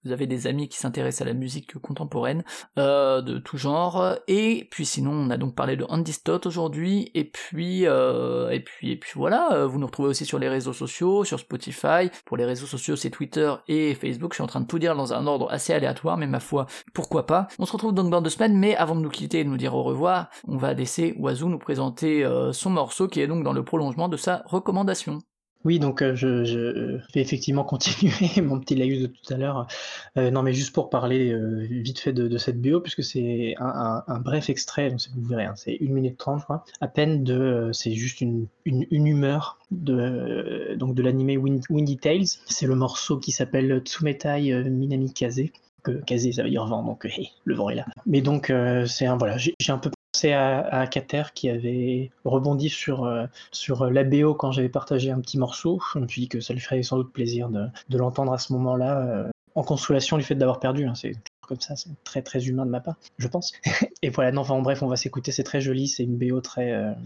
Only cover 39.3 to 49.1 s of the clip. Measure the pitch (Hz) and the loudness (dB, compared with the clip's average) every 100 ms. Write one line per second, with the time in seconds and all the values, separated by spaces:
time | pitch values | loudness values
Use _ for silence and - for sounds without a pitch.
39.3 | 147 - - _ 180 143 123 123 123 120 | 0 -4 -10 _ -4 0 2 2 -2 -2
40.3 | 117 - 117 - 110 131 127 127 131 135 | -4 -4 -6 -4 -4 -2 2 2 2 2
41.3 | 139 135 139 127 151 147 135 151 170 190 | 2 2 0 2 2 2 2 2 2 2
42.3 | - - - 135 131 127 - - 139 - | -2 -6 -2 2 2 2 -2 -2 -2 -2
43.3 | - 131 135 135 131 131 - 151 143 151 | -2 0 0 2 2 -2 -2 -2 0 -2
44.3 | 143 143 127 131 131 135 135 135 - 123 | 0 2 2 0 0 0 0 -2 -2 -2
45.3 | 123 156 _ _ _ - 120 - 123 123 | 0 -4 _ _ _ -4 -4 -2 0 0
46.3 | 120 113 131 113 110 113 113 - - - | 0 0 0 -2 -2 -4 -6 -8 -8 -10
47.3 | _ - - 101 120 - - - 143 135 | _ -4 -2 0 -2 -6 -6 2 2 4
48.3 | 143 139 127 123 123 120 - 127 | 0 2 2 4 2 0 0 2